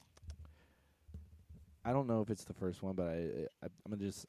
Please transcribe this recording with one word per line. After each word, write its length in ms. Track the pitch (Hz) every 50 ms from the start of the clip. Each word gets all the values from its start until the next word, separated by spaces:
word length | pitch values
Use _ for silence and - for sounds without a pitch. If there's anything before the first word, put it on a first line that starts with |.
| - _ _ - - - - - - - - - - - _ _ _ _ _ _ _ - - - - - - - - - - - - - - - -
I 80 | 117
don't 160 | 127 139 139
know 140 | 120 117 110
if 80 | 107 107
it's 140 | 107 - -
the 80 | - 98
first 300 | - 95 92 87 - -
one, 120 | 95 95
but 120 | 92 90
I, 400 | 85 82 85 85 78 - 67 78 - - _
I, 40 | - 90 90 - -
I'm 60 | 95
gonna 120 | 107 101 98
just, 220 | 101 98 - -